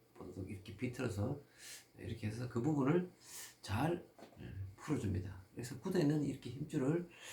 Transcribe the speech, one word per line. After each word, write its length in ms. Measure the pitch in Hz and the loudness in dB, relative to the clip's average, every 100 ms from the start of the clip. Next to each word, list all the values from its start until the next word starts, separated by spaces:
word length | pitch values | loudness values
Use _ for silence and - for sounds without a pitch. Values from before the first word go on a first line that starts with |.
| - | -20
뽀드덕 360 | - 92 95 92 | -14 -10 -8 -6
이렇게 260 | 101 - - | -8 -10 -4
비틀어서 640 | 123 123 123 98 104 143 - - - - - - | -2 0 0 2 0 0 -6 -16 -14 -14 -16 -10
이렇게 280 | - - 107 | -6 -2 -2
해서 220 | 113 123 | -2 -2
그 120 | 117 | 0
부분을 500 | 135 151 131 175 180 - - - - - | 2 6 6 6 4 -4 -16 -14 -14 -12
잘, 420 | - 101 151 175 - - - - | -2 2 2 2 -4 -16 -18 -12
예, 140 | - 95 - - | -10 -8 -8 -6
풀어줍니다. 580 | - 135 107 92 95 - - | -2 0 2 0 -2 -8 -12
그래서 260 | - 120 - | -8 -8 -4
굳어있는 420 | 190 180 147 151 | 0 4 6 4
이렇게 260 | 139 - 117 | 2 -2 -6
힘줄을, 580 | - 151 151 131 170 175 - - | -6 -2 2 4 2 0 -10 -14